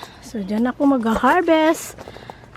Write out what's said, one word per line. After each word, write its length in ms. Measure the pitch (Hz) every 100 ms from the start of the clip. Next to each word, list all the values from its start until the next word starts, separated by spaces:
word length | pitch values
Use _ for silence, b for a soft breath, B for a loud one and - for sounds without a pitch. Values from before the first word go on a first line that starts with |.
| B B
So, 200 | - 226 190
dyan 240 | 208 247
ako 280 | - 285 269
mag-harvest. 1000 | 226 220 254 339 339 320 311 320 - - B B B B B